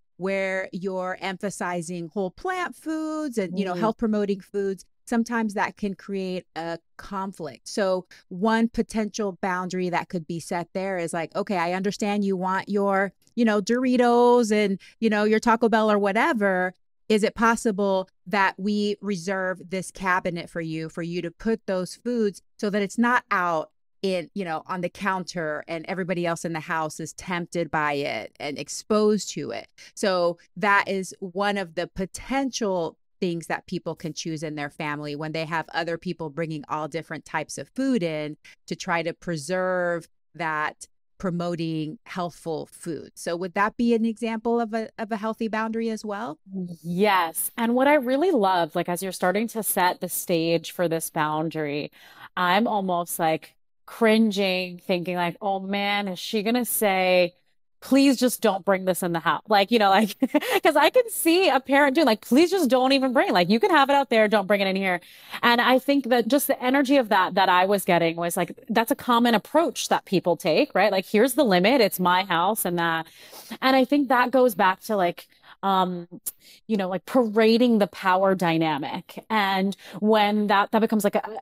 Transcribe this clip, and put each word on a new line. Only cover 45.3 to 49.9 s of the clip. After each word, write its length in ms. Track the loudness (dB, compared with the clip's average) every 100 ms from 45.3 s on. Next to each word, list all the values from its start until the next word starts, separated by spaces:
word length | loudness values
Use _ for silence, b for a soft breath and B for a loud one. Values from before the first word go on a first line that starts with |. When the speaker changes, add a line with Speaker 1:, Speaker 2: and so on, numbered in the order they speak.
| -4 -4
Speaker 1:
boundary 400 | -4 -4 -4 -4
as 140 | -6
well? 340 | -8 -8 -10 -12 -12 -10 -10 -10
Speaker 2:
Yes. 680 | -6 2 4 4 0 -4 -6 -2
And 180 | 0
what 120 | 2 4
I 60 |
really 360 | 4 2 2 2
love, 440 | 4 4 2 0
like, 140 | -2 -2
as 140 | -4
you're 100 | -6
starting 340 | -2 0 0 -2
to 140 | -4
set 380 | -2 2 0